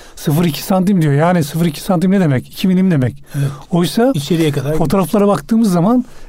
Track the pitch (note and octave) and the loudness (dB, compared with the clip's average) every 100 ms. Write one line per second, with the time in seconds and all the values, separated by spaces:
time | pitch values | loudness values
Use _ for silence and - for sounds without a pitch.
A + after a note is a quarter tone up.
0 | - - - D3 F3 D3 - F#3+ F3+ G3 | -20 -8 -2 0 0 -2 -2 0 2 2
1 | D#3 C#3 E3+ F3+ D3 D#3+ E3+ C#3+ - F3+ | 2 2 2 2 0 -2 -2 -2 -2 0
2 | F#3 G3 E3+ C3 - - F#3+ F#3 F#3+ D#3 | 2 2 2 0 -4 -4 0 2 2 2
3 | B2 - - C#3+ C#3 - - E3+ F3 - | 0 -4 -10 -4 -4 -6 -4 -2 0 0
4 | B3 F3 C#3 E3 D#3 C#3+ C3+ D#3 E3 G3 | 0 0 -2 0 0 -2 -2 0 0 0
5 | F3+ G#3+ G3+ G3 - A3+ A3+ F3 F3 B3 | 0 2 2 0 0 0 2 2 2 2
6 | B3 - | -2 -10